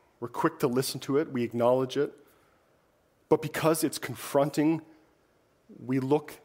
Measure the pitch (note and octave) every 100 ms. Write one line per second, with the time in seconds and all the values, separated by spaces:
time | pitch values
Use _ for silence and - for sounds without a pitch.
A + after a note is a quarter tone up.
0 | _ - A#2+ - E3 - C#3 B2 C3+ C3
1 | - C#3 D#3+ B2+ A#2 A#2 A#2+ C3 C3 C#3
2 | D3 - _ _ _ _ _ _ _ _
3 | _ _ - D#3 D3+ - D#3+ D#3+ D#3 -
4 | - A#2 - C#3 D3 D#3 D3+ D#3+ - -
5 | _ _ _ _ _ _ _ - A#2 C3
6 | C3 D3+ - -